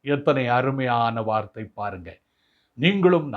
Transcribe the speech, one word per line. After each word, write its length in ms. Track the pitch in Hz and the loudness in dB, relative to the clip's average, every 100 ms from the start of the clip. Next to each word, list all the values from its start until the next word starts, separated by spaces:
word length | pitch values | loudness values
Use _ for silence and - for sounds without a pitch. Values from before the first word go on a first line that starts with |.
எத்தனை 400 | 139 143 147 135 123 120 | -2 0 2 2 2 2
அருமையான 680 | 131 135 127 117 117 113 110 | 0 -2 0 0 0 -2 -2
வார்த்தை 360 | 107 104 113 107 - | -2 -4 -12 -14 -10
பாருங்க. 320 | 104 98 82 - _ _ _ _ _ - | -10 -10 -16 -20 _ _ _ _ _ 0
நீங்களும் 500 | 165 202 180 175 147 | 2 4 4 4 0